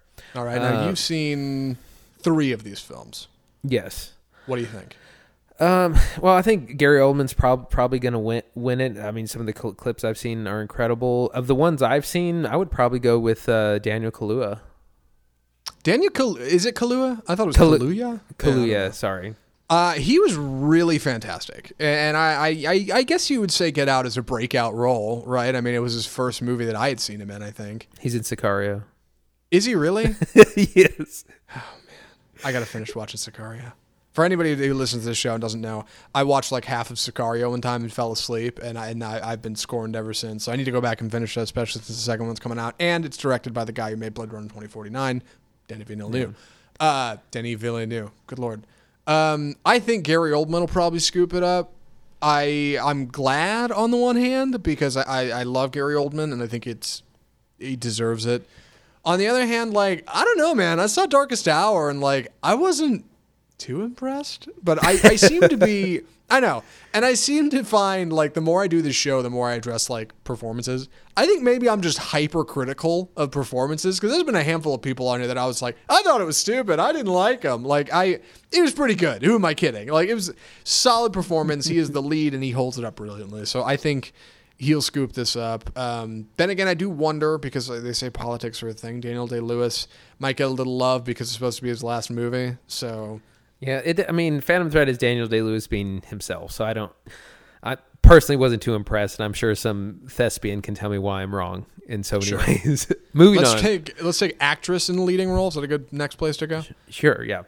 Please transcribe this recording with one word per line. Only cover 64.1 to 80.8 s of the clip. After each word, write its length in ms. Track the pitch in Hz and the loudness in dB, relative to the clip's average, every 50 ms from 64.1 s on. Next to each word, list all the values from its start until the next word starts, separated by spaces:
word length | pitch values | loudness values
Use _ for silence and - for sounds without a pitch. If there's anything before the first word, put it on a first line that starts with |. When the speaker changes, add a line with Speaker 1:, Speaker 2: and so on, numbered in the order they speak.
| 269 285 285 - - - - 302 - - 190 | -6 -6 -8 -10 -12 -14 -16 -18 -18 -6 -2
Speaker 1:
but 200 | 175 156 - - | 0 0 2 2
I, 60 | 175 | 2
I 240 | 190 - - 214 220 | 4 6 6 6 8
seem 260 | 214 220 190 311 339 | 8 6 6 6 8
to 160 | 185 170 302 214 | 6 6 6 6
be, 440 | - 220 208 202 190 185 175 - - - _ | 4 4 4 2 0 0 -2 -4 -6 -10 _
<laughs> 140 | _ _ - | _ _ 0
I 100 | 226 262 | 2 2
know, 240 | 254 196 135 113 - - - - - - - | 4 2 0 -2 -6 -12 -18 -20 -10 -4 -2
and 100 | 214 240 | 2 2
I 120 | 254 254 | 2 2
seem 340 | - - 277 285 302 294 294 | 2 0 0 2 2 2 2
to 140 | 277 247 220 | 2 0 0
find, 500 | - 220 208 202 196 190 190 180 165 160 | 2 2 2 4 2 0 0 -2 0 2
like, 220 | 160 151 147 147 | 2 2 2 0
the 60 | 170 | 0
more 220 | 160 160 170 185 202 | 0 2 2 2 2
I 40 | 180 | 2
do 140 | 170 165 160 | 2 2 2
this 120 | 143 131 | 0 0
show, 260 | - - 143 135 131 123 | -2 0 0 0 0 0
the 60 | 120 | -2
more 180 | 123 123 123 120 | -2 -2 -2 -2
I 40 | 120 | -2
address, 340 | 113 110 120 113 113 - - | -4 -4 -4 -4 -4 -4 -4
like, 240 | 123 113 110 - - _ - | -4 -6 -8 -10 -14 _ -8
performances. 640 | - 123 110 117 113 113 123 117 127 127 131 131 - - - - - - - | -8 -8 -6 -6 -8 -8 -6 -6 -4 -4 -6 -6 -10 -16 -20 -20 -6 -2 0
I 80 | 254 | 2
think 160 | 349 415 330 254 | 4 4 4 4
maybe 240 | 247 247 254 247 240 | 2 2 4 4 2
I'm 120 | 214 208 | 2 2
just 160 | 175 165 143 - | 2 0 -2 -2
hypercritical 1120 | - - - 151 151 151 - 165 143 - - 143 127 127 135 - - 160 170 175 185 180 - - | -4 -2 0 0 0 0 0 -2 -2 -2 -4 -6 -4 -4 -4 -2 0 0 0 0 -2 -4 -4 -4
of 140 | 151 135 | -4 -2
performances, 680 | 131 143 131 - 131 127 131 143 156 156 - 190 190 180 | -2 -4 -4 -4 -2 -2 -2 -2 -2 -2 -2 -2 0 0
'cause 120 | 202 214 | 0 0
there's 120 | 277 349 349 | 2 2 2
been 120 | 302 226 | 2 2
a 80 | 170 143 | 2 2
handful 300 | 151 165 165 156 151 139 | 2 0 0 0 -2 -2
of 80 | 117 | -2
people 260 | - 135 127 127 127 127 | -2 -4 -4 -2 0 0
on 100 | 123 123 | 0 0
here 80 | 123 120 | -2 -2
that 100 | 127 127 | -2 -2
I 80 | 127 | -2
was 160 | 127 123 - | -2 -2 -2
like, 140 | 131 123 117 - _ - | -4 -6 -6 -6 _ 2
"I 120 | 285 370 427 | 4 4 6
thought 180 | 349 285 226 | 4 4 2
it 20 | 185 | 2
was 140 | 160 147 - | 0 -2 -2
stupid. 420 | - 202 233 262 254 202 202 220 | 0 0 0 0 0 0 2 2
I 120 | 214 277 311 | 2 2 0
didn't 180 | 311 240 190 180 | 0 -2 0 2
like 300 | 180 190 226 262 - - | 2 4 2 2 0 -2
him." 200 | 143 123 113 123 | -2 -2 -2 -2
Like, 300 | 135 143 147 143 - 156 | 0 0 0 0 0 0
I, 260 | 170 185 190 175 - - - - - _ _ | 0 2 2 0 -2 -6 -14 -20 -20 _ _
it 100 | - 349 | 2 2
was 100 | 349 277 | 4 4
pretty 240 | - 269 294 240 208 | 2 2 2 0 2
good. 280 | 143 175 151 117 101 127 | 2 2 0 0 2 2
Who 120 | 180 240 | 2 4
am 80 | 226 185 | 4 4
I 80 | 160 156 | 2 0
kidding? 360 | - 180 143 113 104 104 127 | 2 0 0 -2 -2 -4 0
Like, 200 | 156 160 175 196 | 2 2 2 2
it 60 | 233 | 0
was 180 | 220 185 175 - - - - - - - | -2 -4 -6 -10 -12 -18 -20 -20 -12 -4
solid 480 | - - - | -2 0 2